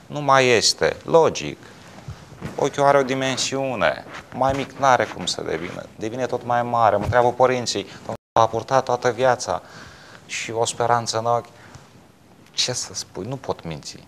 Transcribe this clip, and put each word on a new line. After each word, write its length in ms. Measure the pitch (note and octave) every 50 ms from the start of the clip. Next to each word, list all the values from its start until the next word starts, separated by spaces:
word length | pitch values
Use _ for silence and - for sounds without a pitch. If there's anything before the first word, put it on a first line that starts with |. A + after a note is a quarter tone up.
| -
nu 160 | - C#3 D3
mai 260 | D3 C#3 C3+ C3+ C3 B2+
este. 480 | B2 G#2 F#2 - - - E2+ D2+ - - -
Logic. 520 | - - E3 D#3+ B2+ F2+ - D2+ D2 - - - - - - - - - - - - - - - - - - - - -
Ochiul 280 | - D3 C#3 - - C#3+
are 140 | C#3 C#3 C#3
o 60 | C#3
dimensiune. 1040 | B2 C3 C3+ C3 C3 C3 A#2+ - - C3+ C3+ C3+ C3 B2 A2 - D2+ - - - - - - - - -
Mai 200 | - B2+ C3+ C3+
mic 160 | C#3 C3 -
n-are 340 | - - C3+ C3+ B2+ A#2 G#2+
cum 200 | - - F#2+ F#2
să 160 | E2+ - E2
devină. 420 | D#2+ E2 E2 D#2+ E2+ F2 F2 F2+ - - -
Devine 300 | - G2+ A2 A2 C3 B2+
tot 200 | A#2+ - A#2+ A#2
mai 180 | A#2+ A#2+ A#2+ A#2+
mare. 320 | A#2+ A#2+ A#2 A#2 G#2 G2+
Mă 80 | G#2 G#2
întreabă 280 | G#2 A#2 B2 A#2+ B2
părinții, 560 | A#2+ - B2+ B2 B2+ B2 A#2 - - G2+ F#2+ - - - - - A2 - _ _
"Va 140 | - A#2+ A2+
purta 360 | A2 - A2+ G#2 - C3+ C3
toată 280 | B2 - B2 B2 - B2+
viața 500 | A2+ A2 B2+ C3 A#2+ A2+ - - F2+ - - - - - - - - - - - - - -
și 260 | - - - - -
o 140 | A2+ A2+ A#2
speranță 520 | A2+ - - A#2+ A#2 A#2+ A#2+ A2+ G#2+ - A2
în 80 | A2
ochi." 200 | A#2 A#2+ A#2 A2+ - - - - - - - - - - - - - _ _ _ - - - - -
Ce 220 | - - - - B2+
să 200 | - - - F#2
spui? 320 | - - - - - F#2
Nu 100 | A2 C3+
pot 280 | B2+ - - - - -
minți. 340 | - - D3 - - - - -